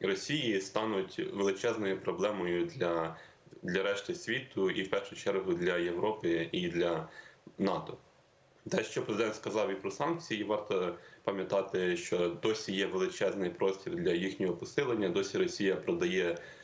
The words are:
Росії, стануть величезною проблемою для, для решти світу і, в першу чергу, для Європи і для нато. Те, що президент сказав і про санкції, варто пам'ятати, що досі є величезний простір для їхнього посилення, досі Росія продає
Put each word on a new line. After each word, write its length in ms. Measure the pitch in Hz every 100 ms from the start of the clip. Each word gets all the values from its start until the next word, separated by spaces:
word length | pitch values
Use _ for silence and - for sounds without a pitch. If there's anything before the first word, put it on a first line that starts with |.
Росії, 600 | 95 95 - 147 123 98
стануть 580 | - 110 110 98 92 - -
величезною 680 | 98 98 95 120 107 98 92
проблемою 680 | - 90 101 101 87 87 85
для, 500 | - 87 85 82 82 - - - -
для 200 | 92 92
решти 320 | 98 101 -
світу 560 | 87 - 127 127 101 95
і, 120 | 90
в 80 | 92
першу 260 | 98 - -
чергу, 360 | 104 95 92
для 240 | 87 87 87
Європи 720 | 87 85 101 - 87 82 82
і 160 | 90 87
для 400 | 85 87 80 80 - - - - -
нато. 380 | 95 90 - - - _ _ _ _ _ -
Те, 140 | -
що 200 | 110 139
президент 300 | 123 104 110
сказав 360 | - 107 107 98
і 40 |
про 160 | 95 98
санкції, 540 | - 147 170 - 107
варто 500 | 101 104 - 95 90 87 - -
пам'ятати, 720 | - 98 92 101 95 92 90 87
що 320 | - 90 87
досі 440 | 82 110 107 -
є 140 | 95 95
величезний 640 | 92 92 - 98 98 90
простір 440 | - 95 95 -
для 180 | 82 82
їхнього 420 | 85 95 - 95
посилення, 540 | 85 - - 135 113 95
досі 300 | 95 95 101
Росія 380 | 90 - 98 90
продає 640 | - 85 90 92 87 85 - -